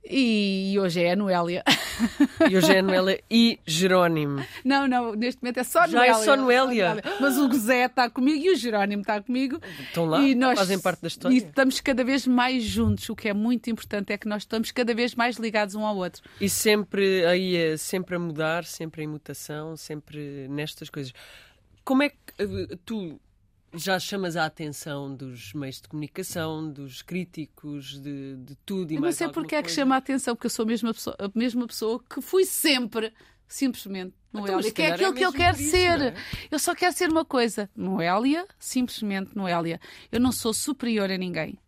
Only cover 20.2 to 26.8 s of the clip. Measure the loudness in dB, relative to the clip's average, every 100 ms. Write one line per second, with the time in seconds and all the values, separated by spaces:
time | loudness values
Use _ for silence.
20.2 | -10 -10 -8 -6 -6 -10 -14 -10 -10 -14
21.2 | -20 -20 -20 _ _ _ 0 2 2 _
22.2 | -20 -8 -6 -6 -8 -12 -10 -8 -8 -12
23.2 | _ _ _ _ _ -10 -2 -2 -2 -4
24.2 | -4 -2 -4 -4 -10 -10 -10 -8 -8 -10
25.2 | -12 -14 -12 -10 -10 -12 -12 -10 -10 -10
26.2 | -10 -6 -6 -6 -8 -10